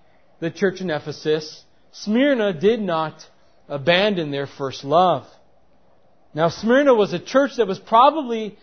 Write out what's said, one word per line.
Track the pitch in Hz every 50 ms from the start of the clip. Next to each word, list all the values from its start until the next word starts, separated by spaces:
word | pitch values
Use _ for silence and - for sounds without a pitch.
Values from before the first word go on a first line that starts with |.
| _ _ _ _ _ _ _ -
the | 165 165 -
church | - 202 190 180 -
in | 190 180
Ephesus, | 156 147 - 151 143 - - 156 147 156 156 - - - - _ _ _ _ _
Smyrna | - - - 202 214 240 269 294 277 240 214 202 190
did | 147 147 202 233 233
not | 214 180 165 160 160 156 151 - - - _ _ _ _ _ _ _ -
abandon | 147 143 135 170 175 180 196 214 208 175 160 147
their | 143 139 139
first | 139 - - 139 135 127 - -
love. | 139 143 165 185 180 160 131 110 - - _ _ _ _ _ _ _ _ _ _ _ _ _ _ _ _ _ _ _ -
Now, | 143 160 165
Smyrna | - - - 220 240 269 294 285 254
was | 220 202 165 180
a | 175
church | - - - 269 285 269 -
that | - 226
was | 185 190 -
probably, | - - 226 226 254 294 294 320 285 240 233 220 220 202 - -